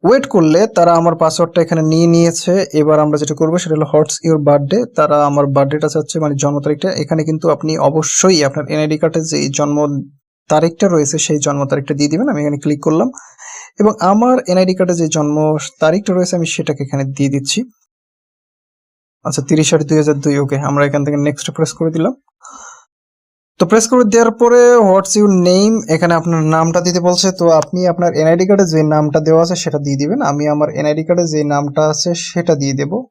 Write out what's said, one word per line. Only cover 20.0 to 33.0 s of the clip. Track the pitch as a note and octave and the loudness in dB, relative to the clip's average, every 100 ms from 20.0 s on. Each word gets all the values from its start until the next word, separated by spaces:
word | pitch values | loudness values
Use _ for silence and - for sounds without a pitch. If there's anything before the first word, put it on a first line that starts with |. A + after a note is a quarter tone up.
| D3+ C#3+ | 2 0
দুই। | C#3+ C#3+ | 0 -2
ওকে, | C#3 C#3 | -2 -4
আমরা | C#3+ C#3+ C#3+ | -2 0 0
এখান | C#3+ | 0
থেকে | C#3+ D3 | -2 -2
নেক্সট | C#3+ D3 - | -2 -4 -8
প্রেস | D#3+ D#3+ | -4 -4
করে | - E3 | -2 -4
দিলাম। | D#3+ D#3+ - _ _ - - - - _ _ _ _ _ _ _ _ | 0 -2 -4 _ _ -20 -20 -20 -20 _ _ _ _ _ _ _ _
তো | F3 | 0
প্রেস | G#3+ A3 | 2 2
করে | B3 | 2
দেওয়ার | A3+ A#3 A3+ | 4 4 2
পরে, | A3+ A#3+ A#3+ A#3+ A#3+ | 2 2 6 6 6
"What's | G#3 F#3+ F#3+ G#3 | 6 4 2 2
your | G#3 F#3+ | 4 4
name?" | F3 F3+ G#3 A3+ - | 2 4 2 0 -2
এখানে | D#3+ F3 | 0 2
আপনার | E3+ E3+ E3 | 0 0 0
নামটা | D#3 D#3+ E3 E3 | 0 0 0 0
দিতে | F3 F3+ | -2 0
বলছে। | F3 F3+ F#3+ | 0 0 -2
তো | F#3 E3+ | 0 2
আপনি | D#3+ D3+ F3+ F3+ | 2 2 -2 -2
আপনার | E3+ F3 | 0 -2
এনআইডি | D#3+ D#3 E3+ F#3 | 0 2 2 2
কার্ডে | G3+ | 2
যে | F#3+ D#3 | 2 2
নামটা | D#3 D3+ D3+ D#3 | 2 2 2 0
দেওয়া | D#3 D#3+ | 2 2
আছে, | E3+ F3 | 2 -2
সেটা | - D3+ | -4 -4
দিয়ে | C#3+ C#3 | -4 -2
দিবেন। | D3 A#3+ | -2 -2
আমি | B3 D3 D3+ | -2 -2 -2
আমার | D3 D3 | 0 -2
এনআইডি | - D3+ D3+ | -2 -2 -2
কার্ডে | D#3+ F3 | -2 -2
যে | E3+ D#3 | 0 -2
নামটা | D3 C#3+ D3 C#3 | -2 -2 -2 0
আছে, | D#3 D#3 - | 0 0 -4
সেটা | E3+ - F3+ F3 | -6 -6 -6 -2
দিয়ে | D3+ C#3 | -2 -2
দেব | C3+ C#3+ G3+ | -4 -4 -6